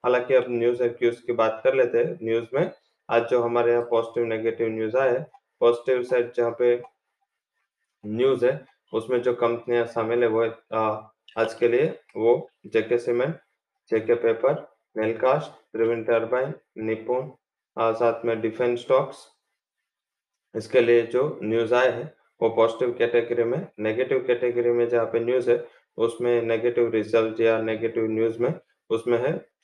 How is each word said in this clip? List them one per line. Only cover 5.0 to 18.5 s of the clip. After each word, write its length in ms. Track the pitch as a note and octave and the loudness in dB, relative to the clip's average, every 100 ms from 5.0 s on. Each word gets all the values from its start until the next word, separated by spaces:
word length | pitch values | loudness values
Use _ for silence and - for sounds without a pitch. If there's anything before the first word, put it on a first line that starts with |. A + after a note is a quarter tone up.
| C3+ | 0
हैं, 160 | B2 D#3 _ _ _ | 0 -4 _ _ _
पॉजिटिव 420 | A#2+ A#2+ - B2+ | 2 2 0 -2
साइड 300 | B2 B2+ A#2+ | 0 0 0
जहाँ 240 | - A#2 A#2 | -2 -2 2
पे 240 | B2 A#2+ - _ _ _ _ _ _ _ _ _ _ _ G#2 | 2 2 -4 _ _ _ _ _ _ _ _ _ _ _ -10
न्यूज़ 400 | A2 C3+ B2+ A#2+ | 0 0 2 0
है, 200 | D3+ - _ _ | 0 -10 _ _
उसमें 280 | A2+ A2+ B2 | -6 -2 -2
जो 120 | B2 | 0
कंपनियां 520 | A#2+ A#2+ A#2 A#2+ A#2+ A2+ | 0 0 -2 -2 -2 -2
शामिल 360 | A#2 A2 A#2+ | -4 -2 0
है, 60 | A#2+ | 2
वो 140 | A2 | 2
है, 80 | A2+ A2+ _ | -2 -4 _
अ, 380 | A2 A2 G#2+ - _ - A2+ | -4 -2 -4 -10 _ -12 -2
आज 160 | A2+ | -2
के 140 | - A#2 | 0 2
लिए 320 | A#2+ D#3+ - _ G2+ | 2 0 -4 _ -2
वो 340 | A2+ B2+ - _ - | 2 2 0 _ -4
जेके 320 | A2+ G#2+ A#2+ | -2 0 -2
सीमेंट, 360 | B2 A#2+ C3+ D#3+ _ _ _ _ _ | 0 -2 -2 -6 _ _ _ _ _
जेके 240 | A2 G#2+ | -2 0
पेपर, 580 | A#2 A#2 A2+ C3 D#3 - _ _ G#2+ | 0 2 0 0 -2 -8 _ _ -4
मेलकास्ट, 800 | A2 A2+ B2+ D3 - - _ A2 | -4 0 0 0 -2 -18 _ -2
ट्रिविन 280 | A2+ A#2 | -2 -2
टरबाइन, 500 | A2+ A#2 A2+ B2+ C3 - _ - | 0 -2 0 -2 -4 -8 _ -10
निपुण, 520 | A2 A2 A2 B2+ D3 - _ _ _ - | -6 -6 -4 -6 -6 -16 _ _ _ -2
अ, 140 | A2+ | -2
साथ 320 | A2+ A#2+ A#2 | 2 0 0
में 160 | A#2 A2+ | -4 -2
डिफेंस 400 | A2 | -4